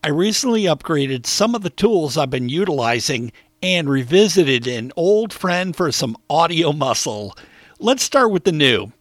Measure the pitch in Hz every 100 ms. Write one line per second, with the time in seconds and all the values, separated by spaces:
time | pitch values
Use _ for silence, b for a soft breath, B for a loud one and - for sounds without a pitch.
0 | 156 147 196 214 262 226 196 151 - 156
1 | 139 135 120 - 214 233 185 - 208 208
2 | 151 131 135 131 123 147 196 147 117 120
3 | - 131 120 b b _ 185 180 147 135
4 | 123 175 214 190 151 127 123 123 117 -
5 | 170 208 220 - 185 180 185 165 175 -
6 | 139 - _ 147 165 165 165 147 135 113
7 | - 104 104 - B B B B 214 254
8 | - 285 240 190 190 156 139 110 95 -